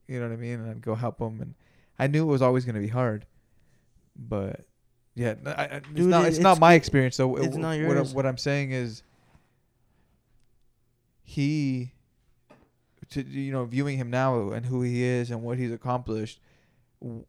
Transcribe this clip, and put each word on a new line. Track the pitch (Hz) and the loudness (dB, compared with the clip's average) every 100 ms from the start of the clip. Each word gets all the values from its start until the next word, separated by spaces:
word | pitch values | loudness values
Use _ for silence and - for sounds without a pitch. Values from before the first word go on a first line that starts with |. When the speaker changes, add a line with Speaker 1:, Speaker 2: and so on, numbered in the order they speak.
| - | -12
Speaker 1:
You | 127 | -8
know | 117 | -8
what | |
I | 113 | -8
mean? | 117 120 | -8 -8
And | 113 | -10
I'd | 110 | -8
go | 113 110 | -4 -2
help | 120 - | -4 -4
him. | 117 110 | -8 -8
And | - - _ _ _ - | -12 -14 _ _ _ -2
I | 135 | 0
knew | 151 | 2
it | 160 | 2
was | 139 | 4
always | 127 127 123 | 4 2 0
gonna | 107 | -4
be | 104 | -2
hard. | 120 123 107 - _ _ _ _ _ _ _ _ - | -2 -2 -2 -10 _ _ _ _ _ _ _ _ -18
But, | 117 104 98 - - _ _ _ _ - | -6 -4 -4 -8 -16 _ _ _ _ -4
yeah, | 120 107 139 | -4 -4 -8
n-, | |
I, | |
I, | 147 143 | -6 -6
it's | 139 147 | -8 -8
Speaker 2:
Dude, | 151 180 | 2 4
Speaker 1:
not, | 170 170 | 6 4
Speaker 2:
it, | |
Speaker 1:
it's | 160 | 6
not | 190 | 6
Speaker 2:
it's, | 170 | 8
Speaker 1:
my | 165 | 10
experience. | 170 - 139 131 - | 10 8 2 2 0
So | 131 131 | 0 2
Speaker 2:
it's | 135 | -2
Speaker 1:
w-, | 131 | -2
Speaker 2:
not | - 156 156 | -4 -2 2
Speaker 1:
what | 139 | 2
I, | |
Speaker 2:
yours. | 135 | 0
Speaker 1:
what | 135 131 | -2 -2
I'm | 123 | -2
saying | 143 143 135 | -2 -2 -2
is, | 131 120 110 _ _ _ _ _ _ _ _ _ _ _ _ _ _ _ _ _ _ _ _ _ _ | -4 -4 -8 _ _ _ _ _ _ _ _ _ _ _ _ _ _ _ _ _ _ _ _ _ _
he, | - - 139 151 139 131 123 - _ _ _ _ _ - _ _ _ _ - | -10 -2 0 0 0 -2 -6 -14 _ _ _ _ _ -20 _ _ _ _ -10
to, | 143 | -8
you | 131 135 139 | -6 -8 -4
know, | 135 120 | -4 -2
viewing | 127 143 135 | -2 -2 -2
him | 120 | -2
now | 123 131 123 101 | 0 2 2 0
and | 110 123 | -4 -4
who | 127 | -2
he | 123 120 | 0 0
is | 123 123 120 | 2 0 -2
and | 117 | -6
what | 117 127 | -6 -4
he's | 120 | -4
accomplished, | 117 127 123 123 110 107 - _ _ _ _ _ _ | -4 -4 -4 -4 -6 -6 -10 _ _ _ _ _ _
w-, | 123 113 | -14 -12